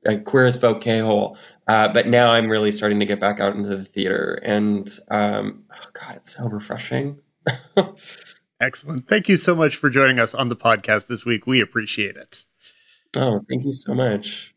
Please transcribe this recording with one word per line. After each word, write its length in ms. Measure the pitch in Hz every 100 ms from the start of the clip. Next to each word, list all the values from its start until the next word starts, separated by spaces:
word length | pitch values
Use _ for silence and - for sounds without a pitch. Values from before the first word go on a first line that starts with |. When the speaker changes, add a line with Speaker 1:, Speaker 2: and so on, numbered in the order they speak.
| -
Speaker 1:
a 140 | 107
Queer 260 | - 135 127
as 100 | 123
Folk 260 | 120 110
K-hole. 540 | 117 113 110 104 - - - _ -
Uh, 240 | 110 110
but 160 | 117 120
now 240 | 120 120
I'm 160 | 117 113
really 240 | 110 107
starting 280 | 104 107 104
to 60 | 101
get 140 | 101
back 200 | 101 104
out 160 | 101 101
into 200 | 101 98
the 80 |
theater. 560 | 95 - 95 95 - - -
And, 420 | 104 104 104 98 - _
um, 540 | 107 104 104 104 104 _
oh 120 | - -
God, 240 | - - -
it's 180 | - -
so 120 | 120
refreshing. 720 | 104 107 123 - 127 139 143 _ _ - 123 - - -
<laughs> 720 | - - - - - _ _
Speaker 2:
Excellent. 460 | 127 - 143 151 -
Thank 200 | 214 -
you 80 | 190
so 180 | - 170
much 220 | 151 -
for 120 | 147
joining 300 | 131 135 127
us 160 | 117 -
on 140 | 127
the 60 | 117
podcast 520 | 117 110 - 107 -
this 180 | 117 -
week. 220 | 110 -
We 120 | 131
appreciate 560 | 104 117 107 - 101 -
it. 300 | - - _ _ - _ _ _ _ -
Speaker 1:
Oh, 260 | 131 104 -
thank 160 | 131 135
you 60 |
so 240 | 135 - 127
much. 580 | 127 104 104 - -